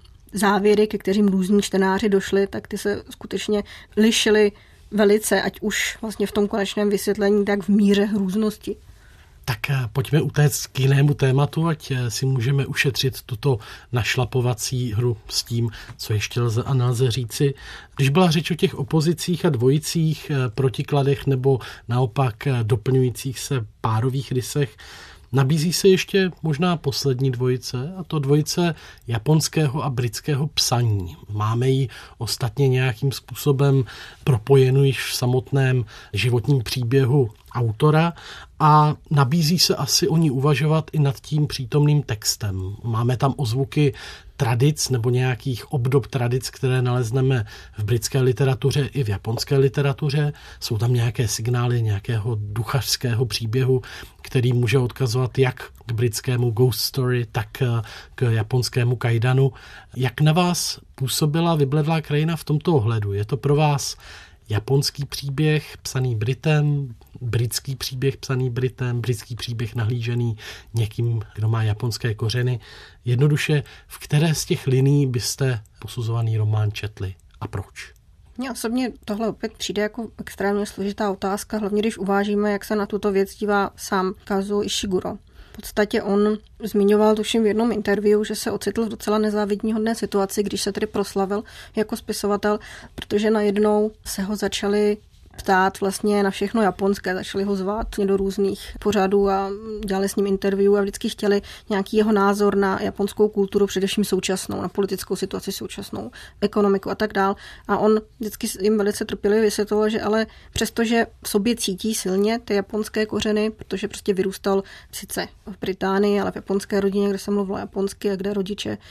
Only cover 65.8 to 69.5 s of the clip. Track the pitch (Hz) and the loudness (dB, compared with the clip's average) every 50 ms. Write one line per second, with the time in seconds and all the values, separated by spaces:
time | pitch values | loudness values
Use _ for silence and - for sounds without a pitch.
65.8 | - - - 135 131 127 120 107 110 110 131 - - 160 151 151 147 147 147 143 | -12 -6 -4 -2 -2 0 0 -2 -2 -2 -2 -2 0 2 2 4 4 2 2 0
66.8 | 139 127 113 - - - - - 123 120 104 113 120 117 - - - - 135 123 | -2 -6 -10 -14 -20 -20 -16 -10 -6 -2 0 0 0 0 -4 -6 -6 -8 -8 -8
67.8 | - - 135 127 131 135 131 - - - 135 127 127 127 117 131 127 127 - - | -8 -8 -6 -2 -2 -2 -2 -2 -4 -4 -2 -2 -2 -2 -2 0 -2 -2 -2 -2
68.8 | 131 123 120 120 113 123 123 107 - - 120 107 - - | -4 -2 -2 -2 -2 -2 -2 -4 -4 -10 -12 -10 -8 -8